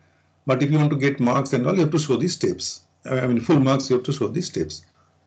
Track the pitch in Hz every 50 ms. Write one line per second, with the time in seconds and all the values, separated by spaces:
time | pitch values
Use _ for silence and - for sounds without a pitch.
0 | _ _ _ _ _ _ _ _ - - 131 123 143 139 156 151 147 147 151 135
1 | 135 143 139 - 123 120 127 139 135 - - 120 123 160 190 190 160 151 160 156
2 | 151 - 127 113 - - - - - 92 90 - - - - - _ _ _ _
3 | - 120 131 127 131 127 123 117 113 - 170 143 131 131 139 135 135 - 127 123
4 | - - 143 - 110 - - 175 180 - - 95 80 78 - - - _ _ _
5 | _ _ _ _ _